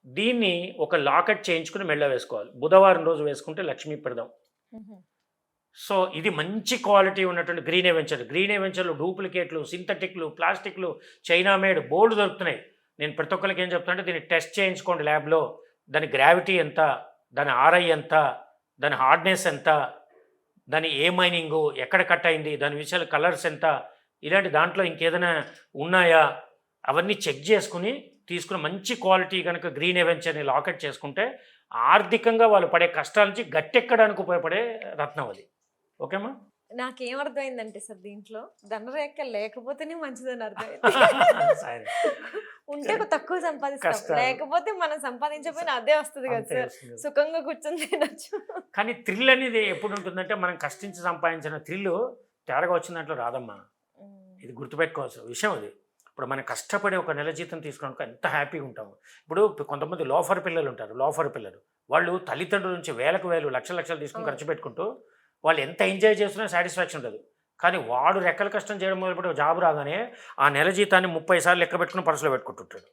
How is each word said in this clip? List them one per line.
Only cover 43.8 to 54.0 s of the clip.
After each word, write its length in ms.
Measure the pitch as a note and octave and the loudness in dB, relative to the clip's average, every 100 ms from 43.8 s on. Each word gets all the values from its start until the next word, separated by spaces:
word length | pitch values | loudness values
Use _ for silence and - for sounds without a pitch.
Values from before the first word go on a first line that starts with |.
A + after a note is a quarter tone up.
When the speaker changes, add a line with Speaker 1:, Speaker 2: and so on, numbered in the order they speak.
| - | -2
Speaker 1:
కష్టాలు. 280 | A3 - E3 | -2 -2 0
Speaker 2:
లేకపోతే 520 | B3+ C4 C#4+ E4 F#4+ | 0 -2 -2 -2 -2
మనం 280 | G4 D#4+ D4+ | -4 -4 -4
సంపాదించకపోయినా 760 | B3+ B3 D4 D4+ D4+ D#4 E4 | -8 -6 -6 -6 -10 -6 -4
అదే 220 | B3+ A#3 D4+ | -2 2 2
వస్తుంది 320 | D4+ C#4+ B3+ | 2 -10 -6
కదా 100 | A#3 | -6
Speaker 1:
అంతే 180 | - B3+ | -4 -4
Speaker 2:
సార్, 100 | B3 | -6
Speaker 1:
వస్తుంది. 320 | - B3 A#3+ | -10 -20 -10
Speaker 2:
సుఖంగా 420 | D4 C#4+ D4+ E4 | -4 -2 0 -2
కూర్చొని 460 | C#4 D#4+ D4+ E4 D4+ | -6 -8 -8 -8 -4
తినొచ్చు. 560 | D#4+ D#4 - - G#4 - F4+ - - | -2 -2 -4 -12 -12 -10 -14 -8 -4
Speaker 1:
కానీ 180 | G#3+ | -4
థ్రిల్ 360 | A#3+ - G3 C4 | -4 -6 2 4
అనేది 400 | C4 C4 A3+ G#3 | 4 2 -2 -2
ఎప్పుడు 240 | E3 G#3 | -4 -6
ఉంటుందంటే 420 | G3+ F#3 F3+ F#3 G#3+ | -6 -8 -8 -4 -2
మనం 200 | F3+ E3+ | -2 -4
కష్టించి 400 | D3 - G3+ F3 | -8 -10 -14 -8
సంపాదించిన 640 | F3 E3+ E3+ E3 D#3 D3+ | -6 -2 -2 -2 -8 -10
థ్రిల్ 580 | D3+ F#3 G3 F3 B3 - _ _ - | -10 -6 -2 -2 -4 -6 _ _ -4
తేరగా 260 | C3 F3 | -2 2
వచ్చిన 220 | F3 E3+ E3+ | 0 -2 -12
దాంట్లో 200 | D3+ C#3 | -8 -6
రాదమ్మా. 380 | A#2 C3 A#2 | -4 -6 -12
Speaker 2:
మ్మ్. 920 | G2+ G2 _ _ _ | -18 _ _ _ _